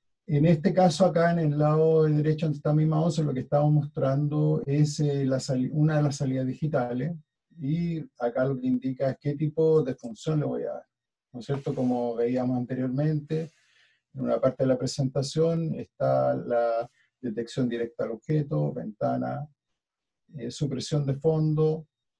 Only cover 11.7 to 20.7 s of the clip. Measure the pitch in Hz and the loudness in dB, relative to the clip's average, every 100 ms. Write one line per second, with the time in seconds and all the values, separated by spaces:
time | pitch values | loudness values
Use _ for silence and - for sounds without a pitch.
11.7 | 131 127 123 120 113 120 127 127 127 123 | -2 0 0 -2 0 0 0 0 -2 -2
12.7 | 127 127 131 151 151 151 160 165 _ _ | -4 -2 0 0 0 -2 -6 -6 _ _
13.7 | _ _ _ _ 135 120 117 131 - 131 | _ _ _ _ -8 -2 0 0 2 0
14.7 | 127 135 - 131 139 139 156 165 165 160 | 0 -2 -2 -2 -2 -2 0 0 0 -2
15.7 | 139 117 - 135 131 120 123 123 120 117 | -6 -10 -4 0 2 2 0 -2 0 0
16.7 | 113 120 _ _ _ 123 107 113 - 123 | -2 -4 _ _ _ -8 -6 -6 -2 -2
17.7 | 117 117 - 110 113 - 156 143 151 147 | -2 -4 -4 -6 -6 -2 -2 0 -2 -2
18.7 | - 110 - 123 127 - 135 - _ _ | -4 -8 -4 -2 -2 -4 -6 -8 _ _
19.7 | _ _ _ _ _ _ 156 117 - 151 | _ _ _ _ _ _ -12 -10 -6 -4